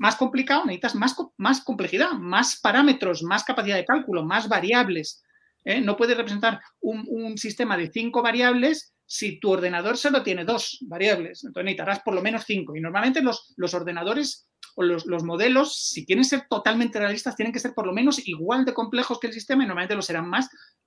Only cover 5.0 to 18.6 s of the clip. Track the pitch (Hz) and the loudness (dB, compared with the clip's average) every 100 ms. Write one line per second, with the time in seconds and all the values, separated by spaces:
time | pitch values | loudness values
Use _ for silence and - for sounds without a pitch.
5 | 156 - _ _ _ _ - 226 208 208 | -6 -10 _ _ _ _ -2 0 0 2
6 | 233 233 214 202 226 202 - _ - 220 | 2 2 0 0 0 0 -6 _ -6 -4
7 | 208 226 226 214 220 208 240 185 160 226 | -6 -6 -6 -6 -6 -4 -2 -2 -2 -4
8 | 226 240 240 233 247 247 262 302 - _ | -2 0 2 4 4 4 2 0 -4 _
9 | - - 208 156 208 190 180 175 196 254 | -12 -6 -6 -2 0 2 2 -2 -2 0
10 | 294 277 196 180 175 240 - - 226 170 | 0 0 0 -2 -2 -2 -4 -10 -10 -2
11 | 202 190 170 - 262 180 185 190 190 196 | 2 2 -2 -10 -12 -6 -4 -4 -4 -4
12 | - 185 190 226 - 208 160 156 165 190 | -2 -2 0 -2 -4 -4 -4 -6 -4 0
13 | 240 269 262 - - - 180 180 175 170 | 0 2 2 0 -6 -6 -4 -2 -4 -4
14 | 180 247 285 - _ _ - - 180 170 | -2 -2 -2 -6 _ _ -14 -2 0 0
15 | 170 170 165 170 233 262 302 - - - | -2 -4 -2 0 4 4 2 0 -6 -6
16 | 151 226 262 269 - 214 - 226 233 226 | 0 2 4 2 -2 -2 2 2 0 0
17 | 202 214 - - 226 233 247 247 185 190 | -2 -2 -4 -4 -4 -2 -4 -4 -2 2
18 | 269 277 - 160 170 254 | 2 2 -2 -4 0 2